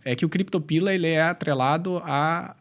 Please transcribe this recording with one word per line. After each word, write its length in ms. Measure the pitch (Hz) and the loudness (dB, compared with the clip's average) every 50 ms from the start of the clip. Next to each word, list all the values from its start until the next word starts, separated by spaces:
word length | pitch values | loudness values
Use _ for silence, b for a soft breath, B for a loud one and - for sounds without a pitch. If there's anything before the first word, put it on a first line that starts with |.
| - | -4
é 100 | 131 123 | -4 -2
que 100 | - 170 | -2 0
o 20 | 156 | 0
Criptopila, 640 | - 180 190 190 - 170 151 156 156 165 185 196 | 0 -2 -2 0 -2 -4 -2 0 0 2 2 2
ele 140 | 190 180 165 | 2 2 0
é 160 | 165 160 156 | 2 2 2
atrelado 800 | 160 170 175 - - 151 139 131 127 139 151 170 175 185 180 165 135 | 2 2 0 -2 -2 -2 0 2 2 2 2 0 -2 -4 -4 -4 -4
a 500 | 156 139 143 151 160 165 175 170 - - - | -2 0 0 2 0 0 -2 -6 -10 -14 -20